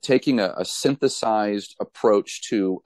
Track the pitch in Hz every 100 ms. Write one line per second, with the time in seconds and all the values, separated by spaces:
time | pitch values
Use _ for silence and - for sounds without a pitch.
0 | - 175 147 123 92 - 92 - - 143
1 | 135 - 113 107 104 104 - - 104 -
2 | 117 101 - - - 113 95 92